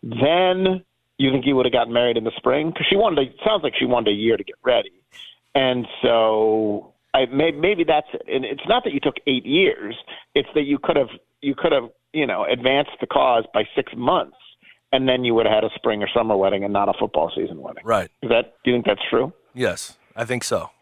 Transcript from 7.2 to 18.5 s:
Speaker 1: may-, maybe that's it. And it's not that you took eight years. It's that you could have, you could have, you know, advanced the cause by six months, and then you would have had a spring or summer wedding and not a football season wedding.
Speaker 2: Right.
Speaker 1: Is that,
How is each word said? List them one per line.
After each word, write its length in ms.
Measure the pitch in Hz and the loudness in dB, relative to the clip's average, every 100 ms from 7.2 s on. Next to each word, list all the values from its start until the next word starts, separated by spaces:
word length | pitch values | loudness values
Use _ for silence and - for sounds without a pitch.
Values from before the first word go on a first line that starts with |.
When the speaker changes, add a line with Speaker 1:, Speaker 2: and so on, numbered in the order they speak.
| 127 | 0
Speaker 1:
may-, 260 | 135 165 | 0 0
maybe 320 | 147 175 202 | 0 -2 -2
that's 240 | 160 151 151 | 2 0 0
it. 100 | - - | -12 -6
And 140 | 131 127 | -4 -4
it's 200 | 143 - | -8 -2
not 160 | - | -2
that 100 | - | 0
you 60 | 143 | -2
took 160 | 151 - - | -4 -4 -4
eight 200 | 127 - | -4 0
years. 500 | 151 185 - 101 - - - - - | 2 2 0 -8 -12 -16 -20 -4 -2
It's 140 | 139 | 0
that 100 | 156 | -2
you 140 | 143 143 | 0 -2
could 180 | - 156 | 0 0
have, 140 | 127 - _ _ | 0 -6 _ _
you 140 | 143 139 | -6 -2
could 160 | 170 | 0
have, 180 | 143 120 _ _ | 0 -2 _ _
you 140 | 156 139 | -4 -2
know, 180 | 92 85 | -2 -2
advanced 460 | 123 127 139 147 - | 0 2 2 0 -6
the 60 | 123 | -2
cause 380 | 143 135 117 110 | 2 4 2 2
by 100 | 110 107 - | -2 -2 -4
six 160 | 127 - | -4 -4
months, 420 | 123 175 73 _ - _ _ _ _ | 0 0 -2 _ -20 _ _ _ _
and 160 | 131 131 | 0 2
then 140 | 127 | 0
you 100 | 123 113 | 2 2
would 100 | 110 | 4
have 80 | |
had 100 | 107 | 2
a 60 | 110 - | 0 -2
spring 260 | 117 107 | -2 -2
or 60 | 101 120 | -2 0
summer 220 | 113 101 | 0 2
wedding 260 | 98 98 | 2 0
and 80 | 98 | -2
not 160 | 101 101 | 0 0
a 40 | |
football 380 | - - - 80 - | 0 -2 0 -2 -2
season 260 | - - | -6 -8
wedding. 220 | - - 110 | -14 -14 -2
Speaker 2:
Right. 240 | 110 90 _ | 0 0 _
Speaker 1:
Is 80 | 120 | 0
that, 240 | 117 123 | 0 0